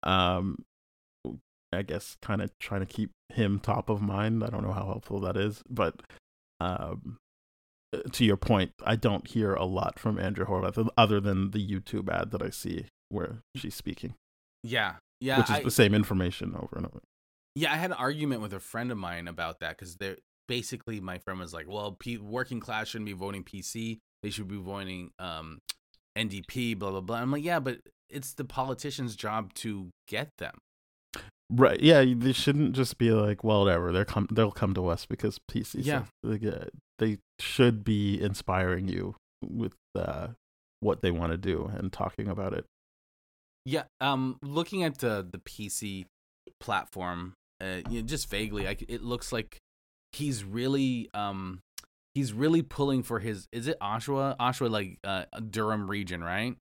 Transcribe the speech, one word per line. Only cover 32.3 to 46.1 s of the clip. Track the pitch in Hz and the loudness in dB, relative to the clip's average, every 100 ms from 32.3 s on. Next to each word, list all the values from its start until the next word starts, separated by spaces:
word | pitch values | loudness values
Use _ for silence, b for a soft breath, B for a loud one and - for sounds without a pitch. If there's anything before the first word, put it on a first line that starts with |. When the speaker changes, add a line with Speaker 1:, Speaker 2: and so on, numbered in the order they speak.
Speaker 1:
shouldn't | 127 - 147 139 131 | 2 2 4 2 2
just | 123 - | 0 4
be | 117 | 6
like, | 110 104 104 | 6 4 2
"Well, | 110 104 | 4 6
whatever. | 98 85 90 | 6 6 4
They're | 90 | 2
come, | 104 107 101 | 2 0 2
they'll | 113 110 | 4 2
come | - 101 | 4 0
to | 95 90 | 2 0
us | 85 - | 0 -2
because | - 107 - - | -2 -2 -4 -6
P | - | -4
C | - - | -4 -4
Speaker 2:
Yeah. | 131 143 | 0 0
Speaker 1:
says," | - _ | -4 _
like, | 113 107 | -4 -2
uh, | 110 82 - - _ - | -2 -4 -10 -14 _ 0
they | 110 104 _ - | 0 0 _ -10
should | - - 123 113 | -6 6 8 8
be | 104 104 101 101 | 2 2 4 2
inspiring | 101 98 - 92 92 90 95 | 0 -2 0 2 2 2 0
you | 90 92 - _ _ | -2 -4 -8 _ _
with, | - 113 107 - _ | -8 -4 -4 -6 _
uh, | - 87 73 - 120 _ _ _ _ | -4 -2 -2 -6 -10 _ _ _ _
what | 104 - | 0 2
they | 95 | 2
wanna | 85 85 85 | 2 0 0
do | 95 80 80 | 0 0 -2
and | 98 95 | -4 -4
talking | - 95 - 104 | -2 -4 -2 -4
about | 95 - | -2 -4
it. | - - _ _ _ _ _ _ _ _ _ | -4 -8 _ _ _ _ _ _ _ _ _
Speaker 2:
Yeah, | 131 147 - _ | -4 -4 -4 _
um, | 135 135 131 127 | 0 2 0 -4
looking | 139 147 165 190 | -4 -2 -2 0
at | 165 135 | 0 0
the, | 123 104 92 | 0 0 -4
the | 90 | -10
P | - - 104 | -14 -12 -6
C | - 107 95 90 | -6 -6 -6 -10